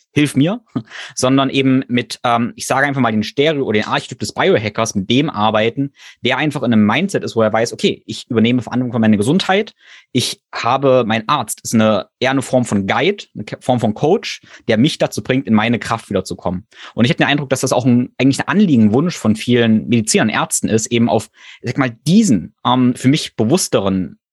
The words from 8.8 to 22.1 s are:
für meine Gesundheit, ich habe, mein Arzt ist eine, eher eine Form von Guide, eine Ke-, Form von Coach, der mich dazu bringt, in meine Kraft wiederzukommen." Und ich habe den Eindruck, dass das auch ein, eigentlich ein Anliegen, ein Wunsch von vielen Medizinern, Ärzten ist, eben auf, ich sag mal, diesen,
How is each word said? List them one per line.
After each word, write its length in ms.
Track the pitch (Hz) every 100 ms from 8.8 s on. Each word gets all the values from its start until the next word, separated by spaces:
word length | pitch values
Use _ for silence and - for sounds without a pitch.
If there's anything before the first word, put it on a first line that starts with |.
| 127
für 60 | 120
meine 180 | 110 101
Gesundheit, 580 | 104 185 - 190 220 - _ - _
ich 300 | 127 - - _
habe, 520 | - 117 135 139 127 113
mein 220 | 113 110
Arzt 320 | 143 113 -
ist 120 | -
eine, 340 | 113 110 101 - _
eher 100 | 123
eine 120 | 135
Form 220 | - 127
von 220 | 120 104 98
Guide, 380 | 113 156 208 -
eine 100 | -
Ke-, 140 | 104 -
Form 200 | - 123
von 140 | 110
Coach, 460 | 104 147 220 - - - - -
der 80 | 110
mich 220 | 147 -
dazu 240 | 156 -
bringt, 240 | - 131 135
in 80 |
meine 240 | 107 110 117
Kraft 320 | - 113 -
wiederzukommen." 560 | 101 - - 90 92 - - -
Und 100 | -
ich 60 | 120
habe 80 | -
den 80 | 131
Eindruck, 240 | 143 139
dass 100 | 131
das 120 | 131
auch 120 | 123
ein, 280 | 123 120 123 -
eigentlich 220 | 131 131
ein 80 | -
Anliegen, 360 | 165 208 127
ein 80 | 110
Wunsch 240 | 202 175 -
von 200 | 110 107
vielen 520 | - 120 117 110 69
Medizinern, 400 | 117 107 202 113
Ärzten 400 | - 160 - -
ist, 180 | 110 -
eben 220 | 117 117
auf, 220 | 107 - _ - -
ich 100 | -
sag 80 | 123
mal, 180 | 131 113
diesen, 480 | 147